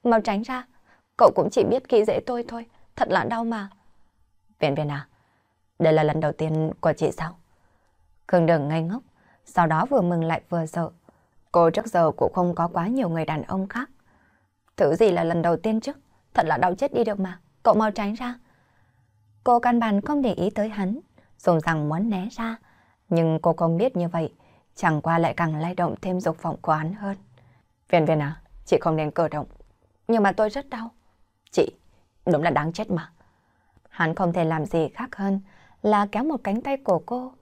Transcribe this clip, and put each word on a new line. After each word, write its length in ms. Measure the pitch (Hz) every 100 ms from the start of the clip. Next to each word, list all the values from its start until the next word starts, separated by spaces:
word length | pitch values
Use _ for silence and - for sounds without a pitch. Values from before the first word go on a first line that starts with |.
Mau 180 | 240 226
tránh 200 | 220 202
ra, 260 | 233 254 - _ _ _ _ -
cậu 140 | 180 185
cũng 140 | 208
chỉ 120 | 233
biết 200 | - 247 -
khi 140 | 233 220
dễ 140 | 202 -
tôi 200 | 240 233
thôi, 180 | 233 233 _ - -
thật 120 | 240
là 140 | 185
đau 200 | 117 233
mà." 260 | 233 226 196 _ _ _ _ _ _ _ _ _
"Viên 160 | 151 143
Viên 160 | 147
à, 160 | 143 - _ _ _ _ _ _ _
đây 140 | 160
là 100 | 156
lần 160 | 151 151
đầu 120 | 156
tiên 400 | 151 156 156 156 -
của 120 | 165
chị 180 | 151 165
sao?" 240 | - 160 - _ _ _ _ _ _ _ _ -
Khương 180 | 180 165
Đường 220 | 165 143
ngây 140 | 160
ngốc, 220 | 165 233 _ _ _ _ -
sau 220 | - 165
đó 180 | 156 240
vừa 160 | 277
mừng 220 | 175 175
lại 180 | 160 165 _
vừa 160 | 170 160
sợ. 240 | - 160 _ _ _ _ _ _
Cô 180 | 175 165
trước 180 | 165 226
giờ 240 | 180 160
cũng 220 | - 107
không 220 | - 180 170
có 120 | 170
quá 200 | 175 180
nhiều 220 | 262 190
người 160 | 165 156
đàn 180 | 156
ông 240 | - 190 190
khác. 220 | 240 277 _ _ _ _ _ _ _ _ -
"Thứ 180 | 143 165
gì 160 | 220
là 120 | 175
lần 180 | 165 170
đầu 160 | 170 165
tiên 220 | 220 220
chứ? 120 | 269 294 _ _ _
Thật 120 | - 156
là 120 | 147
đau 180 | 180 185
chết 180 | 285
đi 100 | 240
được 160 | 226 202
mà, 200 | 190 185 _ _
cậu 100 | 233
mau 180 | 208 220
tránh 220 | 208 202
ra." 220 | 220 247 247 _ _ _ _ _ _ _ _ _ _
Cô 160 | - 240
căn 200 | 240 240
bản 220 | 226 202
không 200 | 208 294
để 120 | 254
ý 160 | 175 185
tới 200 | 214 214
hắn, 300 | 208 185 247 - _ _ _
dùng 220 | - 165
rằng 300 | 160 160 147
muốn 200 | 160 226
né 180 | 190 202
ra, 240 | - 226 226 _ _ _ _ _
nhưng 300 | 170 165 160
cô 120 | 170
không 240 | 165 165 165
biết 180 | 247 180
như 120 | 175
vậy, 260 | 170 160 _ _ _ _ -
chẳng 260 | 175 151
qua 160 | 160 165
lại 160 | 170
càng 220 | - 165 151
lay 200 | 170 185
động 200 | 175 -
thêm 180 | 190 180
dục 220 | 185 165
vọng 160 | 170 -
của 120 | -
hắn 200 | 151 156
hơn. 240 | 208 202 196 - _ _ _ _ _ _
"Viên 160 | 175 151
Viên 140 | 156
à, 220 | 147 160 - - -
chị 120 | 165
không 140 | 170 160
nên 160 | 151
cử 160 | 156 160
động." 200 | 151 131 - - _ _ _ -
"Nhưng 160 | 233
mà 80 | 202
tôi 180 | 190 214
rất 200 | 190 190
đau." 200 | 233 226 _ _ _ _ _ _
"Chị, 200 | - - - _ _ _ _ -
đúng 180 | 151
là 60 | 165
đáng 240 | 143 156
chết 180 | 170 214
mà." 200 | 180 - _ _ _ _ _ _ _ _
Hắn 260 | - 160 165
không 180 | 180
thể 120 | 180 160
làm 200 | 160 147
gì 240 | 170 156
khác 260 | - 254 -
hơn 240 | 196 196 - - _ _
là 240 | 214 208 202
kéo 180 | 208
một 140 | 285 285
cánh 180 | - 214
tay 160 | 269 269
của 240 | 277 170 -
cô 280 | 247 254 -